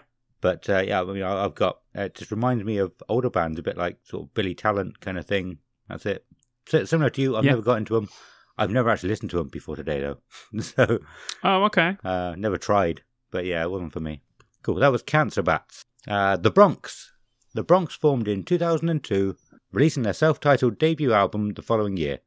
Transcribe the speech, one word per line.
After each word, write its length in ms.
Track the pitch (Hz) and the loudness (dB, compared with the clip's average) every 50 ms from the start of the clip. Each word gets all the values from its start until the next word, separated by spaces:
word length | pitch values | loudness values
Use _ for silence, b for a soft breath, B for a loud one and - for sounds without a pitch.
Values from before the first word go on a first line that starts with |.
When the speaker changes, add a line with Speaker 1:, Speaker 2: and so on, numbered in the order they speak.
| _ _ _ _ _ _ _ _ | _ _ _ _ _ _ _ _
Speaker 1:
but, 260 | - 92 90 80 - - | 0 0 0 0 -2 0
uh, 100 | 98 95 98 | 0 0 2
yeah, 160 | 101 101 95 | 2 0 -2
I 40 | 90 | -2
mean, 160 | 92 98 98 95 | -2 -4 -4 -4
I, 220 | 92 98 95 101 | -2 -2 -2 -2
I've 80 | 92 78 | -4 -2
got, 260 | - 104 92 - _ _ _ - | 0 -2 -2 -2 _ _ _ -8
uh, 80 | - 101 | -8 -8
it 120 | 95 - | -8 -8
just 160 | - - - | -12 -10 -8
reminds 320 | 107 107 120 127 127 113 98 | -6 -2 -2 0 0 -2 -2
me 140 | 110 110 101 | -4 -2 0
of 160 | 98 87 - - - - | -2 -2 -4 -10 -6 -2
older 220 | 107 123 123 120 | -2 0 0 0
bands, 300 | - 92 82 82 80 80 | 0 0 -2 -2 -4 -6
a 40 | 80 | -6
bit 140 | 101 87 85 | -6 -6 -4
like 220 | 87 90 87 _ _ | -6 -6 -6 _ _
sort 200 | - - 92 78 | -12 -12 -12 -12
of 100 | 69 - | -8 -4
Billy 220 | 110 98 92 87 | -2 -2 -2 -4
Talent 440 | - - 107 104 101 95 98 - - | -2 -2 -2 0 0 -4 -6 -8 -12
kind 180 | - 98 92 90 | -10 -8 -8 -8
of 60 | 82 - | -4 -2
thing. 320 | 101 98 90 90 85 - _ _ _ _ _ - | -2 -2 -2 -4 -10 -14 _ _ _ _ _ -16
That's 180 | - 90 - 107 | -14 -8 -6 -6
it. 180 | 95 - _ _ - _ _ _ _ _ _ - | -6 -6 _ _ -20 _ _ _ _ _ _ 0
Si-, 180 | - 156 98 - | 0 0 0 2
similar 240 | 165 165 151 127 | 0 2 2 2
to 100 | - 135 | 0 0
you, 140 | 139 131 120 110 | -2 0 0 2
I've 60 | 120 | 2
Speaker 2:
Yeah. 60 | 139 | 2
Speaker 1:
never 100 | 135 117 101 | 2 2 2
got 140 | 113 123 107 | 2 2 2
into 180 | 104 - 110 | 2 0 0
'em. 140 | 113 104 98 B B B B B B B B B - | 0 0 -2 B B B B B B B B B -2
I've 140 | - 92 | -2 0
never 180 | 104 127 117 117 | 2 2 2 2
actually 200 | 107 - 90 92 | 0 0 0 -4
listened 200 | 107 - - 95 | -4 -4 -6 -4
to 80 | - 87 | -4 -4
'em 80 | 78 67 | -4 -4
before 260 | - 76 - - 76 | -8 -14 -10 -10 -10
today, 260 | 73 71 80 73 69 | -8 -6 -4 -4 -4
though. 160 | 69 71 69 - _ _ B B B B | -4 -6 -8 -10 _ _ B B B B
<laughs> 100 | - 107 | -8 -8
So, 380 | - - - - 120 104 117 - B B B B B B B B - | -8 -6 2 2 2 2 2 -2 B B B B B B B B 0
Speaker 2:
Oh, 200 | 190 196 190 196 | 2 2 4 2
okay. 300 | 214 - - 165 175 196 - - | 2 2 2 0 0 -2 -4 -4
Speaker 1:
uh, 320 | 190 185 90 - - - 87 | -4 -2 -2 -2 -4 -6 -4
never 200 | 104 107 92 - | -2 -2 -2 -2
tried. 460 | - - 104 101 92 85 80 - _ _ _ _ _ _ | 0 2 2 4 4 2 0 -4 _ _ _ _ _ _
But 140 | - 92 90 | -6 -6 -4
yeah, 180 | 90 87 82 82 | -2 -2 -2 -2
it 80 | 87 | -2
wasn't 220 | 95 95 90 78 - | -4 -6 -8 -8 -8
for 60 | 80 | -8
me. 200 | 80 78 76 73 _ _ _ _ - _ _ _ - | -8 -6 -8 -10 _ _ _ _ -20 _ _ _ -4
Cool. 120 | - 87 | -4 0
That 160 | 87 120 139 | 2 2 2
was 120 | 127 113 - | 2 0 -4
Cancer 380 | - - 156 147 107 - 104 87 | 0 0 0 0 0 -2 -2 0
Bats. 420 | 87 80 78 _ _ - - - _ _ _ - - | 0 0 0 _ _ -20 -20 -20 _ _ _ -8 -4
Uh, 280 | 104 101 98 98 98 87 | -2 0 2 2 0 2
The 140 | 90 110 | 2 2
Bronx. 600 | - 196 208 175 110 - - - - - - - _ _ _ _ _ _ _ _ - | 6 6 6 6 6 -2 -10 -16 -16 -16 -18 -20 _ _ _ _ _ _ _ _ -8
The 100 | 113 95 | -6 2
Bronx 320 | - 175 190 175 - - | 4 4 4 4 0 -6
formed 320 | - - 151 139 123 110 104 | 0 0 2 2 2 0 -2
in 160 | 104 98 87 | -2 -4 -2
two 140 | - 175 170 | -2 -2 0
thousand 300 | 170 170 165 151 165 170 | 0 0 -2 0 0 -2
and 140 | 165 151 - | -2 -2 -2
two, 320 | - 101 98 98 98 90 _ _ _ _ _ _ _ | -2 0 0 0 -2 -4 _ _ _ _ _ _ _
releasing 320 | - 101 143 160 - 151 117 | 0 2 2 2 2 0 -2
their 100 | 104 92 | -2 0
self-titled 640 | - 156 160 143 - - 147 139 - 131 120 104 - | 2 2 2 2 2 2 2 2 4 4 0 0 2
debut 360 | 151 160 165 - 151 127 110 | 0 0 0 2 2 2 4
album 400 | 101 98 92 - 104 104 104 104 | 4 4 2 0 -2 -2 -2 -4
the 80 | 110 110 | -6 -4
following 340 | - 117 110 107 101 95 90 | 0 0 0 2 0 -2 -2
year. 220 | 76 71 67 - _ | -2 -2 -4 -6 _